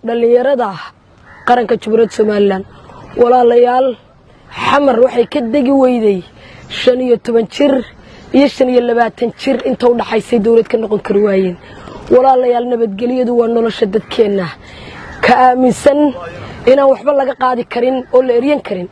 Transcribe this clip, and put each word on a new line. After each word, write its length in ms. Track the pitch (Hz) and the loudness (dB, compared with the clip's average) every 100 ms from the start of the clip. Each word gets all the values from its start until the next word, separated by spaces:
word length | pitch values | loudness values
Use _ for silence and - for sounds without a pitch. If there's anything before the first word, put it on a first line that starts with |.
dhallinyarada 640 | 226 233 233 240 254 269 220 170 - _ _ _ - - - | -6 -2 2 2 2 -2 -4 -8 -16 _ _ _ -20 -12 0
qaranka 280 | 247 233 226 | 0 2 -4
Jamhuuriyadda 380 | - 220 226 - | 0 0 0 0
Somaliland. 480 | 214 208 202 190 190 - - - - - | -2 2 0 0 -6 -18 -20 -20 -14 0
Walaalayaal, 800 | 240 247 240 240 240 247 262 226 _ _ _ _ _ | 2 4 4 4 2 2 0 -4 _ _ _ _ _
Xamar 460 | - - 277 285 226 | -8 -2 2 2 2
waxay 260 | 254 240 233 | 2 2 -2
ka 140 | 294 | -2
degi 320 | 233 277 254 | -2 -2 0
weyday 500 | 277 254 247 220 190 170 - - - - | 2 2 2 0 -2 -6 -20 -20 -20 -16
shan 320 | - - 247 | -2 0 0
iyo 160 | 254 233 | 0 -2
toban 300 | - 233 220 | 0 -2 -2
jir 360 | - 285 262 233 - - - - | 0 2 2 -4 -16 -20 -20 -2
iyo 160 | 254 277 | 2 2
shan 200 | - 254 | 0 0
iyo 120 | 247 | 2
labaatan 520 | 240 233 226 - 240 - | 0 0 -2 -2 -6 -4
jir 200 | - 233 - | -4 -4 -2
inta 220 | 254 240 | -2 0
u 60 | 240 | 0
dhaxaysay 400 | 214 226 - 240 | -2 -4 -2 -2
dowlad 300 | 208 233 220 | 2 2 2
ka 80 | 233 | -4
noqon 220 | 220 208 | -4 -6
kari 200 | - 202 | -2 0
waayeen. 340 | 208 190 190 175 - - - - - | 0 0 -2 -6 -16 -20 -20 -20 0
Walaalayaal, 540 | 247 262 254 254 240 240 | 2 4 2 2 -2 -2
nabadgelyadu 600 | 240 226 196 240 254 240 240 | -4 -4 -4 -4 -2 0 0
waa 120 | 226 | 0
nolosha 380 | 233 226 - 214 | 0 -2 -2 -2
dadkeenna. 600 | 208 - - 208 202 170 - - - - - - - | -4 -6 -2 0 0 -6 -10 -20 -20 -20 -18 -18 -4
Ka 120 | - 247 254 | 0 4 4
aaminsan 640 | 247 254 202 - 285 294 - 165 - - - 233 | 4 0 2 2 2 0 -2 -14 -14 -16 -4 2
inaan 220 | 269 269 | 4 4
waxba 220 | 269 262 | 2 0
laga 220 | 285 269 | -2 -2
qaadi 300 | 254 254 247 | -2 -2 -2
karin 420 | - 240 247 262 254 | -4 -2 -2 -2 0
oo 100 | 254 | 0
la 100 | 262 240 | 2 0
eryan 220 | 262 294 | 0 -2
karin 260 | - 190 180 | -4 -10 -10